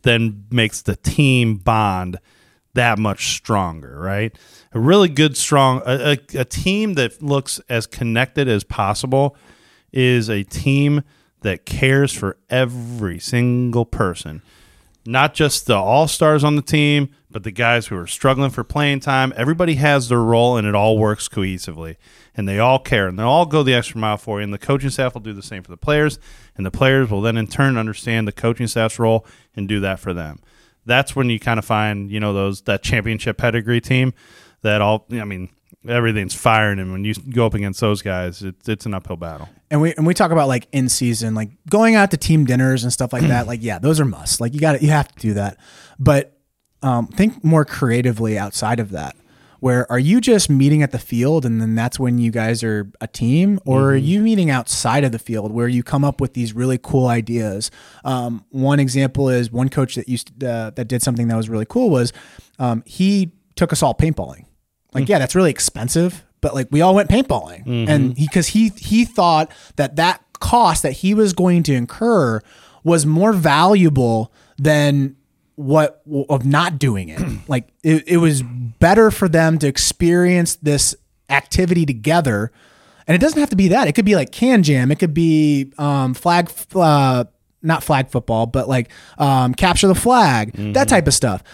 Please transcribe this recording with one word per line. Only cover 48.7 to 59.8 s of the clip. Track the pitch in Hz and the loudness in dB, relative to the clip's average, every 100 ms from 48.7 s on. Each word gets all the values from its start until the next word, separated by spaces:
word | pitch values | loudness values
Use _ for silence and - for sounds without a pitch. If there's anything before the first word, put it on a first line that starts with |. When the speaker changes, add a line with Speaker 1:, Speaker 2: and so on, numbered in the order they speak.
| 117 | -2
Speaker 2:
of | 104 | -4
that. | 90 71 - _ _ _ _ | -8 -10 -14 _ _ _ _
Where | 131 123 120 | 0 0 0
are | 123 | 0
you | 139 233 | 2 2
just | 240 214 - | 4 2 4
meeting | 139 139 151 | 4 4 4
at | 143 | 2
the | 120 | -4
field | - 120 127 160 | -6 -2 0 0
and | 127 113 | 0 -2
then | 113 | 0
that's | 113 120 - | -2 -2 -2
when | 127 120 | -2 0
you | 117 | 0
guys | 113 110 117 | -2 -2 -2
are | 113 107 98 - | -2 -4 -6 -12
a | 113 | -14
team? | - 117 147 190 196 143 | -4 0 2 2 0 0
Or | 131 135 | 2 4
are | 135 | 2
Speaker 1:
Mm-hmm. | 143 | 2
Speaker 2:
you | 202 | 2
meeting | 220 214 165 | 2 2 2
outside | 135 - - 120 131 | 0 -2 -4 0 0
of | 135 | 0
the | 113 | -2
field | - 110 107 | -6 -6 -4
where | 113 120 | -2 0
you | 123 | -2
come | - 143 | -2 0
up | 143 - | 0 -2
with | 135 | -4
these | - 113 | -4 -6
really | 110 127 127 | -4 -2 -4
cool | - 135 127 | -2 0 2
ideas? | 117 110 117 107 98 - - - - | 0 -2 -4 -4 -6 -10 -12 -20 -14
Um, | 131 127 120 117 - | -8 -6 -6 -8 -10
one | 135 135 143 | -2 0 2
example | 135 135 135 135 135 | 2 0 0 0 0
is | 127 120 | 0 -2
one | 117 131 | -2 -2
coach | 147 | -2